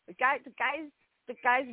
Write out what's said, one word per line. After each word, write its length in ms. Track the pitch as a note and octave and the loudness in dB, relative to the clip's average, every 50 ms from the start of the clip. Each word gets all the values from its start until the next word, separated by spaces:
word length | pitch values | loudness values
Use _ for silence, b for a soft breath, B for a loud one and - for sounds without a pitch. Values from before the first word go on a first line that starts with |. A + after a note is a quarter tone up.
| _ | _
The 60 | - F#3 | -14 -6
guy, 240 | - B3+ C4 C#4+ - - | 0 2 2 2 0 -4
the 80 | C4+ - - | -12 -8 -4
guy's, 300 | A#3 B3+ D4 D#4 D#4 D4 _ _ _ _ _ _ _ | -2 -2 -2 -4 -8 -12 _ _ _ _ _ _ _
the 80 | - A#3+ - - | -14 -8 -2 2
guy's 240 | B3+ B3 C4 C#4+ B3 | 2 4 2 2 -2